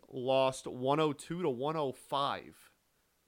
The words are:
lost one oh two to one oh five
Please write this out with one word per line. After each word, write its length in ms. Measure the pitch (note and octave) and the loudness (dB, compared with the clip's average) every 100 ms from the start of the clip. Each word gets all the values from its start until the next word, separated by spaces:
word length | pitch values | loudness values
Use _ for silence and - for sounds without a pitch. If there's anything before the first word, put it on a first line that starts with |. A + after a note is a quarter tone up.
| - | -12
lost 600 | C3+ B2 C3+ C3 C3 - | -4 2 4 4 0 -6
one 320 | B2 C3 D3 | -4 2 4
oh 120 | D#3 | 2
two 300 | - - E3+ | 0 -6 -2
to 80 | E3+ | -2
one 260 | A#2+ C#3+ D#3+ | 0 -2 -2
oh 160 | C#3 | -2
five 760 | - - C#3 C#3 F#2+ C#2+ - - _ _ _ _ _ | -4 -4 -2 0 -2 -8 -20 -20 _ _ _ _ _